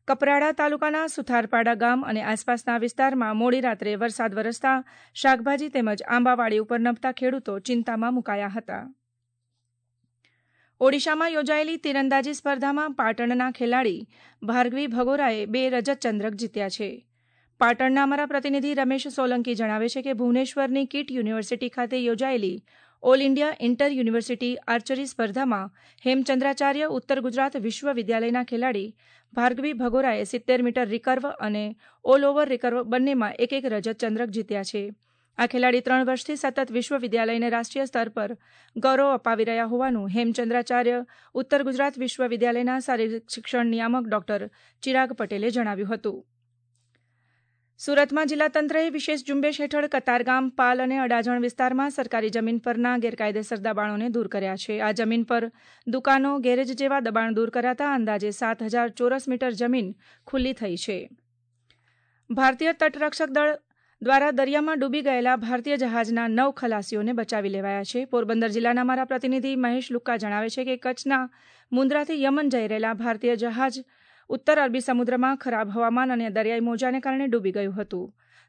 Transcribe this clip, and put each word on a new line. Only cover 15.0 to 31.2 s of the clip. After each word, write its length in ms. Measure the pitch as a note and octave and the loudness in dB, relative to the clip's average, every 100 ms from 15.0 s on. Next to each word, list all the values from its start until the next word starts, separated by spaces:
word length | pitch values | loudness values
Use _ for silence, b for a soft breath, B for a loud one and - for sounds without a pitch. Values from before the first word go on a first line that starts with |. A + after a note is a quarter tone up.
| B3 C#4+ C4 A3 G#3 | 0 2 2 0 -2
બે 240 | B3 C4 | 0 0
રજત 280 | B3 A3+ C#4 | 0 0 -2
ચંદ્રક 300 | A#3+ G#3+ G#3+ | -2 -2 -4
જીત્યા 360 | G#3 A3+ G#3+ G3 | -4 -6 -4 -6
છે. 380 | - G3+ - - _ _ _ _ - | -4 -8 -10 -18 _ _ _ _ 2
પાટણના 420 | A#3+ A#3+ C4 C4+ | 2 4 2 4
અમારા 240 | C#4 C#4+ D4 | 2 2 0
પ્રતિનિધિ 480 | C#4 C#4 C#4 C#4 | -2 0 0 0
રમેશ 340 | C#4 B3+ C4+ C#4 | 0 0 0 -2
સોલંકી 460 | C4 B3+ B3 A#3+ | -2 0 0 0
જણાવે 340 | A3+ A3 G#3+ A#3 | -2 -2 0 -2
છે 140 | C4 | -2
કે 100 | C4+ | -4
ભુવનેશ્વરની 720 | A#3 B3 B3 C4 - C4+ C4+ C4+ | 0 2 2 2 0 0 0 -2
કિટ 260 | C#4 C#4+ | -4 -4
યુનિવર્સિટી 560 | B3+ G#3+ A3 G3+ A#3+ B3 | -4 -2 -2 -4 -4 -4
ખાતે 280 | B3+ A#3+ B3+ | -4 -2 0
યોજાયેલી 680 | A#3+ A3+ C4+ B3 G3 G3 - b b b | 0 0 0 0 -2 -4 -12 b b b
ઓલ 200 | - C4 | 4 6
ઇન્ડિયા 340 | C#4 C4+ D4+ D#4 | 6 4 2 0
ઇન્ટર 320 | A#3+ B3 C#4+ | 0 2 2
યુનિવર્સિટી 640 | C4+ A3+ A#3 A3+ B3 B3 B3 | 2 0 0 -2 -4 -4 -4
આર્ચરી 500 | - A#3 A3 C4 C#4 | -2 -4 -2 -6 -4
સ્પર્ધામાં 640 | - A3 G#3 C4+ G#3 F#3+ b b b B3 | -4 -4 -2 -2 -2 -4 b b b 0
હેમચંદ્રાચાર્ય 800 | C4+ C4 C4 C4+ C#4 C#4 C#4 | 2 2 2 2 2 0 2
ઉત્તર 360 | D#4 C4 - C4+ | 0 -2 -2 -2
ગુજરાત 360 | B3 A#3+ C4+ C#4 | 0 0 0 -2
વિશ્વવિદ્યાલયના 880 | G#3+ G#3+ C#4+ A#3+ G#3 A3+ A#3 B3 | -4 -4 -4 -2 0 0 0 -2
ખેલાડી 520 | B3 A#3 B3+ G#3 G#3 - b b b | -2 -2 -2 -2 -6 -12 b b b
ભાર્ગવી 400 | - B3 B3 C#4+ | 0 0 2 -4
ભગોરાએ 520 | B3+ B3 B3+ C4+ G#3+ | -2 0 2 2 0
સિત્તેર 380 | G#3 B3 - B3+ | -2 -2 2 2
મીટર 260 | A#3+ A#3+ A#3 | 2 0 -2
રિકર્વ 400 | A3+ C4 C4 | -2 0 0